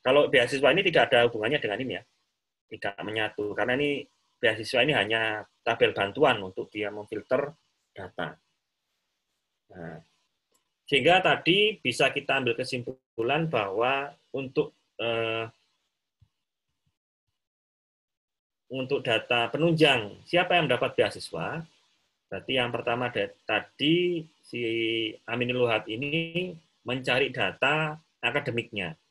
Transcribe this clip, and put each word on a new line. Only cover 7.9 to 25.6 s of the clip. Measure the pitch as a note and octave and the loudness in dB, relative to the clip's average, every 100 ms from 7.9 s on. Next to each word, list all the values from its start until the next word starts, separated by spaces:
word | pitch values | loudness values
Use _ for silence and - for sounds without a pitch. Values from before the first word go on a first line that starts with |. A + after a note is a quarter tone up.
data. | - F#2 - E2 E2+ _ _ _ _ _ _ _ _ _ _ _ _ _ | -16 -14 -8 -10 -10 _ _ _ _ _ _ _ _ _ _ _ _ _
Nah, | F#2 E2+ D#2+ _ _ _ _ _ _ _ _ - | -16 -14 -14 _ _ _ _ _ _ _ _ -2
sehingga | C#3 C3+ F#3 | 2 6 6
tadi | F3 C3 - F#3+ G#3+ G#3 | 4 2 2 2 2 0
bisa | B2+ A#2 C3+ | -4 2 0
kita | C#3 - C#3 | 0 -2 -2
ambil | B2 A#2 | 0 -2
kesimpulan | B2+ B2+ A#2+ B2+ _ - A#2 D3 D#3+ | -4 -6 -8 -14 _ -4 0 0 0
bahwa | A#2+ G2 G2 B2 C3+ C#3+ - _ | -2 -2 0 0 0 -4 -14 _
untuk, | C3 C3 D3+ D3 _ _ - | -8 -4 -2 -2 _ _ -6
eh, | A2+ A#2 A2+ A2+ A2+ _ _ _ _ _ _ _ _ _ _ _ _ _ _ _ _ _ _ _ _ _ _ _ _ _ _ _ _ _ _ _ _ | -4 -2 -2 -4 -6 _ _ _ _ _ _ _ _ _ _ _ _ _ _ _ _ _ _ _ _ _ _ _ _ _ _ _ _ _ _ _ _
untuk | C3 B2+ C#3 - | -8 -4 -4 0
data | A2+ - A#2+ A#2 | -2 0 -2 0
penunjang, | C#3 E3+ D#3+ D3+ B2+ G#2 G2 - | 0 0 4 4 4 -2 -12 -2
siapa | E3+ F3+ F3 | 0 2 2
yang | D3 | 2
mendapat | B2 B2+ - | 0 0 2
beasiswa, | G#2 - - E2+ F#2 D3+ E3 _ _ _ _ _ _ | 0 0 -10 -8 -6 -8 -12 _ _ _ _ _ _
berarti | F#2+ - C3 | -12 -2 0
yang | A#2+ | 0
pertama | A#2+ A#2+ A#2 B2 | -2 -2 -2 -2
da-, | A#2 G2+ - - | -2 -4 -6 -4
tadi | G#2+ - - C#3 F3 F3 F3 D#3 _ | -4 -4 -4 2 2 2 -2 -8 _
si | _ A#2+ A#2 A2+ A2+ A2+ A2 - - | _ -6 -4 -2 -2 -2 -4 -8 -8
Aminul | A#2 B2 B2 | -4 -2 0